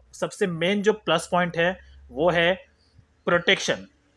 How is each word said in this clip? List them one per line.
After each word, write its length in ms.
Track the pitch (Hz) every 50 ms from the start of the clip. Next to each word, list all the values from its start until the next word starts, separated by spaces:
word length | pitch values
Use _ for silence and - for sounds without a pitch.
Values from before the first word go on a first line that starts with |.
| _ _ -
सबसे 340 | - 175 165 - - 214
मेन 340 | 185 170 156 170 180 208 208
जो 120 | 190 214 208
प्लस 360 | 214 - 175 160 170 - -
पॉइंट 260 | 185 175 180 175 170
है 180 | 165 170 175 185 - - - - - - -
वो 180 | 123 127 160 180
है 240 | 160 170 165 175 190 185 - _ _ _ _ _ _ - _ _ _ _ _
प्रोटेक्शन। 580 | 196 175 170 170 - 190 - - - 127 95 95 - _ _ _ _ _